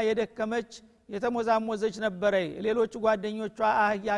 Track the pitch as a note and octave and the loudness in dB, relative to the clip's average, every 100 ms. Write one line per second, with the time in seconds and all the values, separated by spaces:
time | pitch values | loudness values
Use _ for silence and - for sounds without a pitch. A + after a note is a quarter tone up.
0 | A3 A3 A3 - A3 A#3 A#3 - - _ | 2 0 -2 -2 -2 -2 -6 -14 -20 _
1 | - G3+ A#3+ A#3+ A3+ A3 A3 G#3+ G#3+ G3 | -10 -4 -2 0 2 2 0 -2 -2 -2
2 | G#3+ F#3 G3+ G3 E3 - G#3 A3+ A3 A#3+ | -4 0 2 2 0 -2 0 2 0 0
3 | A3 A3 G#3 G#3+ G#3+ A3 A3 A3 G#3 G#3 | 0 0 -2 -6 -8 0 2 4 2 2
4 | G#3+ | -2